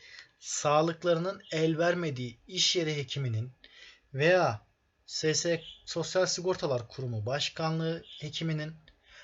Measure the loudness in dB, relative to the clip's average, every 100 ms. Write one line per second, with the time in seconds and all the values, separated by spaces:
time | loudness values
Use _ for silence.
0 | -20 -20 -20 _ -8 -2 4 4 4 2
1 | 2 2 0 -6 -4 0 2 4 4 2
2 | 0 -2 -6 -10 -8 0 2 2 0 -2
3 | -4 -4 -2 -2 -4 -8 -20 -20 -20 -20
4 | _ 2 4 6 4 0 -8 _ _ _
5 | -12 -2 0 2 0 -2 -4 -16 -8 -6
6 | -2 2 2 0 -2 0 0 -2 -4 -8
7 | -6 -4 -2 -2 -2 -2 -2 0 -2 -4
8 | -8 -12 -10 -6 -2 -2 -4 -10 -20 _
9 | _ -20